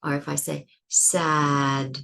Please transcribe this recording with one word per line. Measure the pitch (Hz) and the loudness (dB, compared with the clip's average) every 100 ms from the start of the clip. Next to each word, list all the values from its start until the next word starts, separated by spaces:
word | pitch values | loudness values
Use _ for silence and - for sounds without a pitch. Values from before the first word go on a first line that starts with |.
Or | 156 143 | -2 -4
if | 143 | -4
I | 147 | -6
say | - 147 - _ _ | -4 -8 -10 _ _
sad | - - 180 160 156 147 143 139 135 135 131 | 2 2 2 2 2 4 2 2 0 -2 -8